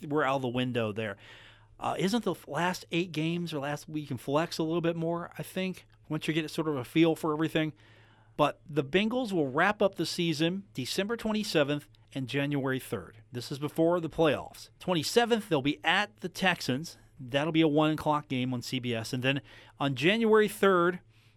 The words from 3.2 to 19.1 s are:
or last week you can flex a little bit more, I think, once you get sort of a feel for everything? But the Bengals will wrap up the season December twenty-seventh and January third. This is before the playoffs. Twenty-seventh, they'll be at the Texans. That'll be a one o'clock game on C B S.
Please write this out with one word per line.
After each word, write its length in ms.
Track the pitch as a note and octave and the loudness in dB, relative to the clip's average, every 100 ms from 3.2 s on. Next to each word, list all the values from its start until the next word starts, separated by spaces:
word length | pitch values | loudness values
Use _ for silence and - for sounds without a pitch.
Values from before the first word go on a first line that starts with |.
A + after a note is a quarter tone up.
| D#3+ F3 E3+ | -2 -2 -4
or 60 | D#3 | -6
last 280 | C#3 D3 - | -6 -6 -8
week 140 | D3+ | -10
you 60 | C#3+ | -6
can 100 | B2+ | -6
flex 400 | - C#3+ E3+ - | 0 0 0 -2
a 60 | |
little 160 | D#3+ E3+ | -2 0
bit 160 | E3 E3+ | -2 -2
more, 340 | E3 E3+ E3+ - | -4 -4 -8 -12
I 60 | |
think, 420 | D#3 F#3 F#3 F3 - _ - | -10 -6 -6 -6 -14 _ -8
once 180 | D3+ - | -6 -2
you 80 | |
get 160 | D#3+ D3+ | -2 -4
sort 160 | - D#3 | -4 -2
of 100 | C#3 | -4
a 80 | |
feel 300 | A#2 D#3+ E3 | 0 4 4
for 180 | D#3 E3 | 4 0
everything? 400 | D3+ D#3+ D#3+ D#3 - _ - - _ _ - | 0 0 0 -2 -4 _ -20 -20 _ _ 0
But 240 | D3 - - | 0 0 -4
the 160 | D3 | -4
Bengals 480 | C3+ F#3 A3 B3 A#3+ | 0 0 2 0 0
will 160 | F#3 C#3 | 0 0
wrap 340 | C3+ F#3+ G3+ | 2 2 4
up 140 | G3 F#3 | 0 0
the 100 | D#3+ | -4
season 560 | - E3+ C#3+ E3 F#3+ - | -2 0 2 0 -2 -8
December 420 | - B2 - G3+ | -8 -6 -4 -4
twenty-seventh 720 | A#3 A3 G#3+ G#3+ D#3+ C#3 D3 - - _ | -4 -2 -2 0 2 2 0 -6 -18 _
and 120 | C#3 B2 | -8 -4
January 520 | C#3 C#3+ C#3+ C3 C3 | -2 0 0 0 -2
third. 380 | - G#2+ - - - | -4 -6 -6 -18 -12
This 220 | B2 - | -10 -8
is 60 | C3+ | -6
before 420 | C#3+ - E3 F3 | -4 2 2 2
the 80 | D#3+ | -2
playoffs. 640 | - D#3+ G#2+ D#2 - - _ | 2 4 4 -2 -16 -20 _
Twenty-seventh, 720 | - F3 B2+ A#3+ A#3 A3+ - | -2 -2 2 2 4 2 2
they'll 100 | D3+ | 0
be 180 | C3 - | 2 0
at 260 | D#3+ F#3 G#3 - | 2 2 0 -6
the 80 | F3 | -12
Texans. 640 | - F#3+ E3+ - C3 E3+ - - - | -2 0 0 -2 -4 -4 -14 -20 -18
That'll 340 | B2+ C#3 D#3 | -4 -2 2
be 80 | D#3+ | 4
a 80 | D#3+ | 4
one 220 | D3 D#3 | 4 2
o'clock 380 | D3+ D#3 D3 - | 2 0 -2 -2
game 260 | C3 B2+ | -2 -2
on 80 | B2 | -4
C 160 | - B2+ | -4 -6
B 160 | B2 | -4
S. 180 | A2+ A2 | -4 -4